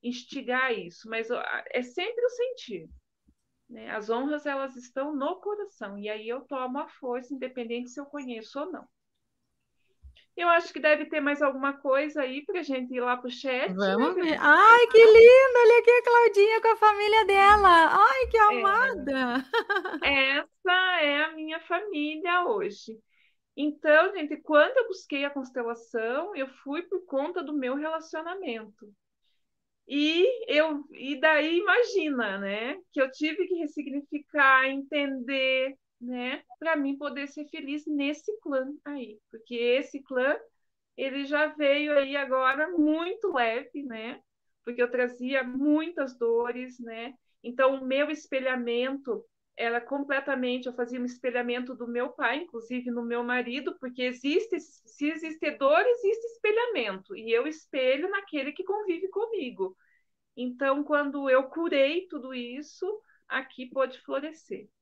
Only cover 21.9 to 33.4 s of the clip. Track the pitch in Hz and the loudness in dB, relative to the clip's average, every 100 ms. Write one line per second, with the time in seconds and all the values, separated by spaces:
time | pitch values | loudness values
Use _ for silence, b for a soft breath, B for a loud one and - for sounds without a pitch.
21.9 | 320 294 311 359 359 349 208 180 202 - | -6 -6 -6 -2 -2 0 -2 -4 -10 -18
22.9 | 220 _ _ _ _ _ - 294 294 311 | -20 _ _ _ _ _ -6 -6 -4 4
23.9 | 302 370 403 302 302 - 302 320 523 466 | 4 4 -2 -8 -10 2 4 4 2 -2
24.9 | - - 285 285 285 247 254 233 233 - | -6 -8 -6 -6 -6 -10 -8 -8 -8 -8
25.9 | 233 220 262 359 370 262 - 269 294 349 | -8 -4 -4 -6 -8 -10 -10 -10 -10 -6
26.9 | 381 - 269 294 359 311 294 254 277 302 | -8 -4 -4 -4 -6 -6 -6 -4 -4 -6
27.9 | 320 320 320 330 381 349 226 214 _ 208 | -8 -8 -10 -10 -10 -8 -10 -12 _ -20
28.9 | 208 _ _ _ _ _ _ _ _ - | _ _ _ _ _ _ _ _ _ -8
29.9 | 277 302 330 381 494 - 294 320 294 285 | -2 0 2 2 0 0 2 2 -2 -10
30.9 | - 262 285 311 302 311 339 403 403 466 | -14 -10 0 2 2 2 0 2 2 2
31.9 | 392 311 262 220 196 196 202 233 370 _ | 0 -2 -2 -4 -4 -6 -6 -6 -10 _
32.9 | 302 269 262 302 320 | -4 -4 -2 -6 -4